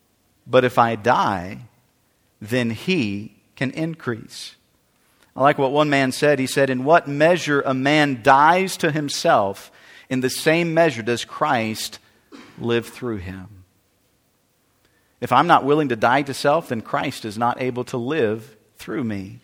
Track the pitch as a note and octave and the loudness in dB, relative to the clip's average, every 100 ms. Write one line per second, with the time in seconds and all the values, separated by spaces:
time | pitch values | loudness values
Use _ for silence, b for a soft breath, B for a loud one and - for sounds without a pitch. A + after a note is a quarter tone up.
0 | _ _ _ _ - C3 B2 B2 A#2 A2+ | _ _ _ _ 2 4 4 4 2 2
1 | A2+ D3+ B2+ F#2+ F#2 B2 B2 _ _ _ | 2 2 2 -2 -6 -14 -18 _ _ _
2 | _ _ _ _ G#2+ B2 A#2 A2 - F#3 | _ _ _ _ -6 -2 -2 -4 -2 -2
3 | G#2 G2+ A2 - _ - C3+ D#3+ D#3+ D#3+ | -2 -6 -10 -18 _ -8 -6 -4 -8 -6
4 | - A2 - - - - _ _ _ _ | -8 -8 -10 -18 -18 -20 _ _ _ _
5 | _ _ _ - C#3 C#3+ C3+ D3 D3+ C#3 | _ _ _ 0 2 2 0 0 2 2
6 | C3 - D3 C#3 B2+ C#3+ C3+ B2+ C3+ E3+ | 0 2 2 2 0 0 0 0 4 4
7 | C#3+ C#3+ D#3+ F3+ D3 C#3+ C3+ C3 C#3 D3+ | 4 2 2 2 0 0 0 0 2 2
8 | C#3+ B2 C#3 C3+ D3+ F3+ F#3+ - E3 D#3 | 2 2 4 6 6 4 0 -2 -2 -2
9 | C#3+ - E3 C3 G2 G2 - b b b | -4 -2 2 2 2 -4 -16 b b b
10 | b C3 B2+ - D#3 E3 E3+ D#3+ E3+ A#2 | b -2 -2 -2 0 2 2 2 2 0
11 | A2+ A#2 - - D3+ B2+ A2 G#2+ - - | -2 -4 -6 -4 0 0 -2 -6 -10 -14
12 | B B B B - - A#2+ A#2 A2+ - | B B B B -20 -8 -2 -2 -4 -8
13 | B2 G#2 F#2 F#2+ F#2 F#2+ _ _ _ _ | -8 -8 -10 -14 -18 -20 _ _ _ _
14 | _ _ _ _ _ _ _ _ _ _ | _ _ _ _ _ _ _ _ _ _
15 | _ _ B2 B2+ E3+ C#3 C3 D3 C#3+ A2+ | _ _ 0 2 4 4 4 2 0 0
16 | A#2 C3+ C#3 B2 C#3+ D#3+ - A2+ - C#3 | 2 2 0 -2 0 0 -2 -8 -4 -4
17 | D#3 - A2 G#2 A#2+ - B2+ B2 B2 B2+ | -4 -8 -10 -4 -2 -2 -4 -6 -6 -6
18 | A#2+ D#3 A2 A2 A#2 _ _ - - E3 | -4 0 0 -2 -8 _ _ -18 -10 -6
19 | A2+ G2 G2 A#2 | -6 -6 -10 -16